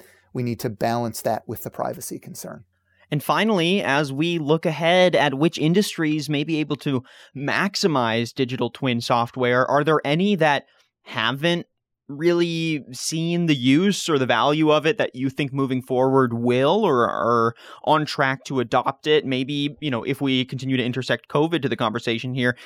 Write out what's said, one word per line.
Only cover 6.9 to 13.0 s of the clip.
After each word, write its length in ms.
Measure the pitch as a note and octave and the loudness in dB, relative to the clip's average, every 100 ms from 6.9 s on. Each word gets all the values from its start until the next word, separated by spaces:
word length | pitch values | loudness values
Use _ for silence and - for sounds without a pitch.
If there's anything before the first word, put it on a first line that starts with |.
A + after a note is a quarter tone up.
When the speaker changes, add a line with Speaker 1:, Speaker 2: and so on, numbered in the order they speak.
| C3 - - - C3 | -2 -4 -20 -16 -8
Speaker 2:
maximize 1000 | C#3 A2+ F#3+ - G3 C#3 A2+ A2+ A#2 | -2 0 0 0 0 2 0 0 -2
digital 360 | - B2+ B2+ A#2+ | -2 -2 -2 -4
twin 320 | - C3+ A#2 | -2 -2 -2
software, 680 | - A#2+ A#2 C3 B2 B2 C3 | 0 0 0 0 2 2 4
are 140 | C#3 | 2
there 180 | D3 D3+ C#3 | 4 2 2
any 300 | D#3 G3 F#3+ | 2 2 2
that 320 | D#3 C#3 - _ _ _ | 2 0 -4 _ _ _
haven't 640 | - B2+ A2+ C3+ E3+ E3+ - _ _ _ - | -10 -2 -2 0 0 0 -4 _ _ _ -14
really 760 | C#3+ E3 F3 F3 E3 E3 D3+ - | -2 2 2 2 0 -2 -4 -6
seen 540 | B2+ | -12